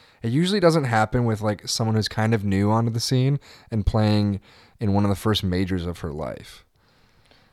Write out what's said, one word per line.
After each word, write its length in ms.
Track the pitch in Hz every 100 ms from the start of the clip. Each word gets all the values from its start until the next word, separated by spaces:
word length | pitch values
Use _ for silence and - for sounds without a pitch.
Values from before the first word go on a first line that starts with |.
| - _
It 80 | 117
usually 280 | 131 180 208
doesn't 260 | 175 160 135
happen 400 | 110 110 127 120
with, 160 | 107
like, 260 | 107 101 -
someone 280 | - 110 110
who's 120 | 107
kind 260 | - 110
of 100 | 113
new 280 | 101 95 101
onto 200 | 110 117
the 80 | 113
scene 400 | - 131 131 143 - - -
and 160 | 113 98
playing 540 | 110 107 104 104 98 - - - _
in 140 | 107
one 100 | 98
of 60 | 101
the 60 | 95
first 280 | 110 104
majors 420 | 95 90 95 92 85
of 140 | 85
her 120 | 82
life. 540 | 73 67 - - - _ _ _ _ _ _ _ _ _